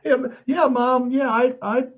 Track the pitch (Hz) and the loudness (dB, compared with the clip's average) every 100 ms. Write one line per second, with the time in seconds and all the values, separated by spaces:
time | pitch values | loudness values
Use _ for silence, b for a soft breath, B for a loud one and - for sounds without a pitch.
0 | - 262 254 B - 320 311 247 247 254 | 0 0 -2 B -4 0 2 2 2 0
1 | 247 269 269 226 254 254 196 240 262 | 0 -2 0 0 0 -2 -4 -4 -4